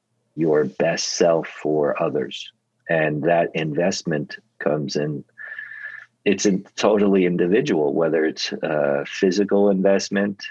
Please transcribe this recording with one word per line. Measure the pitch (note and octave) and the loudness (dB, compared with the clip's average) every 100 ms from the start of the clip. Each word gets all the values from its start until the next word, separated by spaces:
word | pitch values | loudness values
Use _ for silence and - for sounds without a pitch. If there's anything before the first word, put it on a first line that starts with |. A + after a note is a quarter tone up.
| _ _ _ D2 | _ _ _ -4
your | D#2+ D2+ | 0 2
best | C#2 - D#2+ E2 - - | 0 0 -2 0 -4 2
self | F2 E2 - | 4 2 -2
for | - D2+ D2+ C#2+ - | -8 -2 0 0 0
others. | E2 C2 B1+ - - _ _ _ - | -2 -2 -6 -8 -16 _ _ _ -2
And | E2 D#2 D2+ | 0 0 0
that | D#2 E2+ E2+ | 2 2 2
investment | D#2+ D#2 D2 F2 - F2 D2+ D2 - _ - | -2 -4 0 0 -2 -4 -4 -4 -12 _ -6
comes | - D2+ D2 D3+ | -2 -2 -4 -4
in, | - - - _ - - - - - - - _ | -4 -6 -10 _ -16 -14 -16 -14 -16 -16 -20 _
it's | - G2 G#2 | 0 2 2
in | F#2+ - - | 0 -4 0
totally | G#2 G#2+ G2+ G2 | 2 4 4 4
individual, | F2+ F2 F2 G#2+ D3 E2+ D2 | 4 2 2 2 2 0 0
whether | D2+ D#2+ D#2 | 2 0 2
it's, | D#2 - - | 0 -2 -8
uh, | - D#2+ D2+ C#2+ C#2+ C#2 | -6 -4 0 0 0 -4
physical | - G2 F#2 G2+ G2+ G2+ | 0 0 2 2 2 2
investment, | F#2+ G2 G2 - G2 G2+ G2+ - | 4 4 2 0 -2 -2 -4 -14